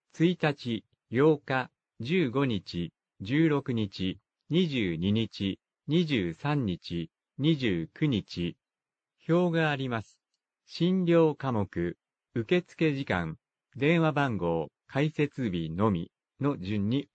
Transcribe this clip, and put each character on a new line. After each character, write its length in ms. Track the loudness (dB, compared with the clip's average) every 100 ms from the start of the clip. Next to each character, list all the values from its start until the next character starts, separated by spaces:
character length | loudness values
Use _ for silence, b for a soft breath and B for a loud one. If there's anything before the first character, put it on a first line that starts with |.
| _
一 240 | 0 2 2
日、 480 | -2 -2 -4 -6 -8 _ _
八 280 | 4 4 4
日、 320 | 0 -4 -4 _ _ -12
十 300 | -2 0 0
五 140 | 0
日、 480 | 0 -2 -4 -6 -6 -10 _ _
十 280 | -2 2 2
六 240 | 2 0
日、 460 | -2 -2 -2 -6 -6 _ _ _
二 180 | 0 2
十 280 | 0 -2 0
二 160 | 0
日、 460 | 0 -2 -4 -4 -4 _ _ -2
二 180 | 0
十 300 | 2 0 -2
三 320 | -4 -2 -2 -2
日、 440 | -4 -6 -6 -6 _ _ -2
二 180 | 0 2
十 320 | 0 -2 -4
九 120 | -2 0
日。 500 | 0 -2 -6 -6 -8 _ _ _ _ _ _ 0
表 300 | 2 2 0
が 140 | 0
あ 60 | -2
り 120 | -2
ま 140 | -4
す。 160 | -6 _ _ _ _ _ _
診 400 | -2 0 2 4
療 280 | 4 4
科 180 | 2 -2
目、 440 | -2 -2 -2 -4 -6 _ _ _
受 260 | -6 0 0
付 320 | 0 -2 0
時 140 | 0 -2
間、 320 | -2 -2 -8 _ _ _
電 280 | -2 2 4
話 100 | 2
番 240 | 2 0 0
号、 320 | 0 -2 -4 _ _
開 200 | -2 -2
設 420 | 0 -2 -2 -4
日 200 | -2 -4
の 200 | 0 0
み 200 | 0 -4 _ _ _
の 180 | -4 -4
順 320 | -4 -2 0
に 180 | -2 -4